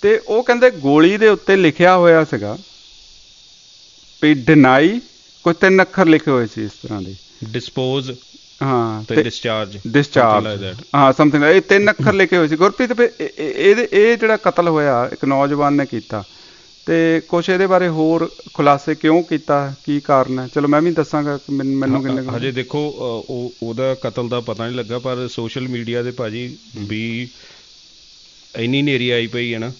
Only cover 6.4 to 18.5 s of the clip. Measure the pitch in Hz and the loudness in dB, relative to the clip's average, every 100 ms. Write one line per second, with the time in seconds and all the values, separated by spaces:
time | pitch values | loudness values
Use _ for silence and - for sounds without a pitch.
6.4 | 113 - 107 - 123 107 92 95 - _ | -2 -6 -10 -10 -12 -10 -10 -14 -20 _
7.4 | 110 117 - - 131 135 131 123 - - | -12 -10 -10 -6 -4 -4 -6 -14 -18 -20
8.4 | _ _ 135 127 113 110 107 113 127 - | _ _ -2 -2 -2 -6 -2 0 0 -2
9.4 | 123 110 104 101 98 123 143 - 117 107 | -6 -6 -6 -10 -2 0 0 2 4 4
10.4 | 107 101 98 104 - 139 135 131 151 147 | 0 -6 -10 -12 -6 2 2 4 2 4
11.4 | 147 185 - 196 202 214 - 196 185 185 | 4 4 4 2 2 0 0 2 2 2
12.4 | 156 156 190 202 254 226 - - 151 - | 0 2 0 0 -4 0 -2 -2 -10 -6
13.4 | 151 127 180 214 240 190 214 233 220 220 | -8 0 4 4 2 2 4 2 0 0
14.4 | 190 175 170 156 147 123 123 - 135 135 | 0 0 0 2 0 0 -2 -4 -2 0
15.4 | 139 143 143 143 135 117 107 110 98 - | 0 0 0 0 -2 -6 -8 -10 -10 -20
16.4 | - - - _ - 165 165 165 160 175 | -20 -20 -20 _ -4 0 2 0 -2 -4
17.4 | 170 185 190 185 180 160 160 165 165 - | -2 0 2 2 0 0 0 0 -2 -8
18.4 | - | -20